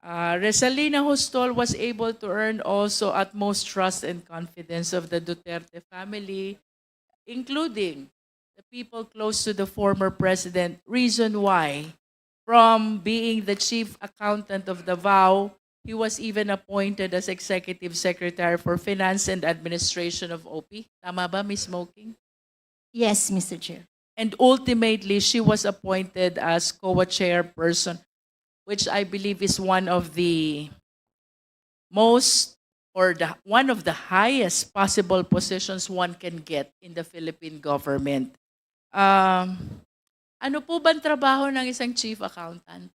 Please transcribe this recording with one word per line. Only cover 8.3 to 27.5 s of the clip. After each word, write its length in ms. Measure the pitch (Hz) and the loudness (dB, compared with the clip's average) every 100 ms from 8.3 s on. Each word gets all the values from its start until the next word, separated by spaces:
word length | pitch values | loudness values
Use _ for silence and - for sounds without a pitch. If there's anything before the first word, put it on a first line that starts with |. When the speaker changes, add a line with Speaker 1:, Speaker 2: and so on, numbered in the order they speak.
| _ _ _ | _ _ _
Speaker 1:
the 60 | _ | _
people 340 | 247 240 233 | -16 -14 -12
close 400 | 226 - 214 214 | -14 -6 -4 -2
to 100 | - | -2
the 120 | 196 196 | -2 -4
former 440 | - 202 196 190 | 0 2 2 0
president. 720 | 185 185 185 180 180 175 - | 2 2 2 0 -2 -2 -4
Reason 560 | - 240 247 220 226 208 | -4 2 2 4 2 2
why, 460 | 202 185 156 143 156 165 _ _ _ _ | 4 4 2 -2 -10 -16 _ _ _ _
from 540 | - 233 226 226 220 214 | 4 8 8 8 4 -2
being 460 | 180 226 226 226 | -2 0 0 -2
the 100 | 196 | -2
chief 420 | 202 - 233 220 - | -2 -2 -2 -4 -8
accountant 680 | 202 _ 208 208 202 196 190 | -18 _ -2 -2 -2 -8 -6
of 160 | 180 | -8
Davao, 680 | 175 180 190 196 190 196 202 - _ _ | -4 -2 4 6 8 6 2 -8 _ _
he 100 | - | -12
was 240 | 220 220 220 | -4 -4 -2
even 320 | 220 208 208 | -4 -2 -2
appointed 640 | 196 _ 202 196 202 190 | -2 _ -4 -2 -2 -4
as 140 | 180 185 | -4 -4
executive 680 | 185 - 190 180 180 180 170 | -8 -4 -4 -4 -10 -8 -4
secretary 640 | 185 175 175 175 175 170 | -2 -2 -6 -2 0 0
for 200 | - 175 | 0 -2
finance 500 | - 196 190 196 - | -2 0 0 0 0
and 160 | 190 | 0
administration 880 | 160 160 165 170 - - 170 170 175 | -2 -2 -4 -4 -4 -2 -6 -6 -8
of 140 | 170 160 | -10 -10
O 140 | 156 | -14
P. 280 | - 208 220 _ | -14 -20 -20 _
Tama 240 | 180 180 180 | -10 -6 -4
ba, 160 | 190 | -4
Miss 240 | 202 202 196 | -4 -6 -6
Mocking? 480 | 180 175 _ 220 226 _ _ _ _ _ _ _ | -8 -10 _ -20 -20 _ _ _ _ _ _ _
Speaker 2:
Yes, 380 | 233 226 208 - | 0 2 2 2
Mister 260 | 190 175 170 | -2 -2 -8
Chair. 300 | - 170 - _ _ - | -12 -14 -18 _ _ -6
Speaker 1:
And 160 | 220 - | -6 6
ultimately, 800 | 254 262 262 240 226 220 196 202 | 6 6 4 2 4 2 2 2
she 240 | 196 240 | 2 4
was 240 | 220 214 202 | 4 4 0
appointed 720 | 196 190 190 185 185 180 170 | -4 -2 -2 -2 0 -2 0
as 320 | 160 170 - | 0 0 0
coa 320 | - 190 185 | -4 -2 2
chairperson, 960 | 180 - 185 175 170 | 2 2 2 2 0